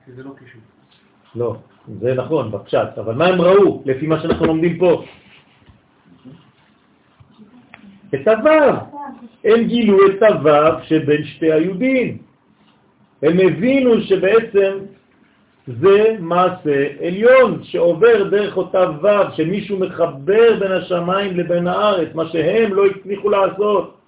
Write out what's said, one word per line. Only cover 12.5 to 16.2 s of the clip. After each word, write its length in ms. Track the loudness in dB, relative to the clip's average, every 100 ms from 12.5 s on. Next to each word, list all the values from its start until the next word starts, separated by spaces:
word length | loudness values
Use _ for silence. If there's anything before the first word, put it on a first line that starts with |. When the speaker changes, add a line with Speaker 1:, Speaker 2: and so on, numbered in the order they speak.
| _ _ _ _ _ _ _
Speaker 2:
הם 140 | 0 2
הבינו 600 | 2 2 0 2 2 2
שבעצם 760 | 2 0 2 2 2 0 0 -2 -12 _ _ _ _ _ _ _ -16
זה 500 | 0 2 4 2 -2